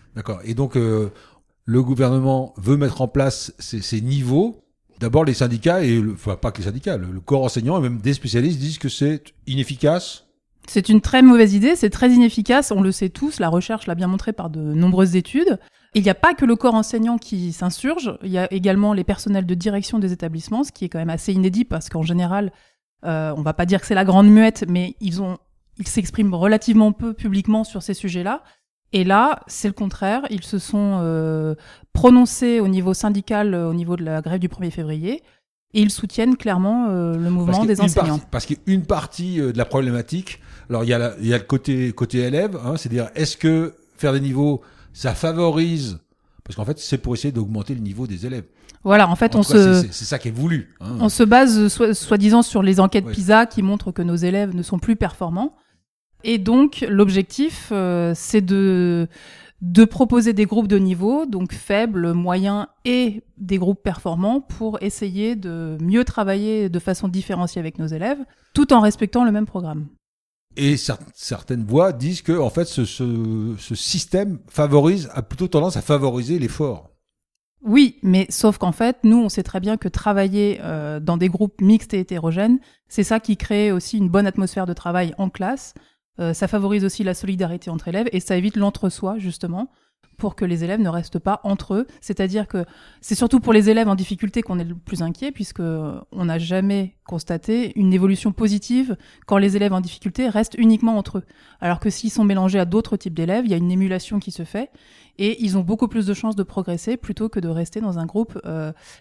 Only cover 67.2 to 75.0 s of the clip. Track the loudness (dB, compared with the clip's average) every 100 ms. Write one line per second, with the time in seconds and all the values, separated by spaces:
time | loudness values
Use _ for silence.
67.2 | -4 -4 -4 -6 -8 -8 -8 -6 -6 -6
68.2 | -8 _ _ 0 6 6 6 2 -2 0
69.2 | 0 0 -4 -6 -8 -8 -12 -16 _ _
70.2 | _ _ _ -2 0 0 -2 -8 -12 -18
71.2 | -10 -10 -6 -6 0 2 2 0 -4 -4
72.2 | -2 0 0 -2 -4 -4 -4 -4 -4 -4
73.2 | -4 -4 -6 -8 -10 -8 -4 -6 -2 -2
74.2 | -2 -6 -8 -2 2 4 4 2